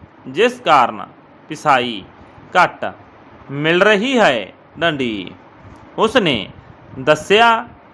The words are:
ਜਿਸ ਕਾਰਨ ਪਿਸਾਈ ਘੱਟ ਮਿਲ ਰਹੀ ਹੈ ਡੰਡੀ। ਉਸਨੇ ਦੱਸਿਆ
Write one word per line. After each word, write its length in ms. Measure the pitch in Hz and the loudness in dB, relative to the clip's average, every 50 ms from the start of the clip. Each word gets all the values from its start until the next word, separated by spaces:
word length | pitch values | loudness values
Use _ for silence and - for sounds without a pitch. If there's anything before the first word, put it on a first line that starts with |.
| - - _ - - 135 | -20 -20 _ -20 -20 -10
ਜਿਸ 320 | 131 156 226 247 240 - | -4 -2 -2 -2 -2 -2
ਕਾਰਨ 460 | - 175 156 135 120 113 113 101 - - - - - _ - - - - | 0 2 4 4 4 2 -2 -6 -14 -16 -18 -20 -20 _ -20 -20 -18 -16
ਪਿਸਾਈ 560 | 151 147 - 151 - 123 123 123 113 95 95 - - - - - - - - - - | -14 -4 0 2 2 2 0 -2 -8 -10 -14 -18 -20 -20 -20 -20 -20 -20 -16 -2 0
ਘੱਟ 380 | 185 170 151 - - - 98 87 - - - - - - - - - - - | 2 2 2 0 -6 -10 -10 -10 -14 -20 -20 -20 -20 -20 -20 -20 -20 -18 -12
ਮਿਲ 320 | 139 143 151 156 170 180 196 | -8 -4 -2 0 2 2 2
ਰਹੀ 360 | 214 214 190 220 269 269 233 | 2 2 2 0 -2 0 2
ਹੈ 340 | 202 160 131 110 95 90 - - _ _ 107 131 | 2 2 2 0 -4 -10 -14 -20 _ _ -10 -6
ਡੰਡੀ। 520 | 160 170 156 135 131 120 107 101 90 95 - - - - - - - - - - - - - - | -4 -4 -4 -4 -4 -6 -6 -8 -10 -12 -16 -20 -20 -20 -20 -20 -20 -20 -20 -20 -20 -14 -4 -4
ਉਸਨੇ 500 | 202 220 - 254 196 160 127 107 90 - - - - - - - - - - 131 | -2 0 0 0 0 0 -2 -2 -6 -10 -16 -20 -20 -20 -20 -20 -20 -20 -18 -4
ਦੱਸਿਆ 680 | 131 151 151 156 - - 196 220 233 233 226 226 240 - - - - - | 0 0 0 0 2 2 2 4 4 4 2 0 -4 -10 -18 -20 -20 -12